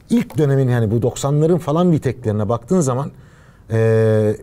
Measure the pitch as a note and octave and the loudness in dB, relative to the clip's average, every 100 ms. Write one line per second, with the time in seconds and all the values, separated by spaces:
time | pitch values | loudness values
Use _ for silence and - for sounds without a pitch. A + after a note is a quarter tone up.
0 | - A#3 G3+ - D3 C3+ C3 B2 A2+ A#2 | -4 -2 -2 -2 0 2 0 0 0 0
1 | A#2+ - C#3 D3 D#3+ F3 - D3+ F3+ D#3 | -2 -2 -2 0 2 0 -2 0 2 0
2 | C3+ A2+ A2 G#2 G#2 A#2 - F#3 C#3 B2 | -2 -4 -4 -4 -2 -4 -2 -2 0 -2
3 | D#3 - - - - - - A2+ A2+ A2+ | -6 -12 -20 -20 -20 -20 -6 0 2 4
4 | A2 A2 G#2+ G#2+ | 4 2 2 -2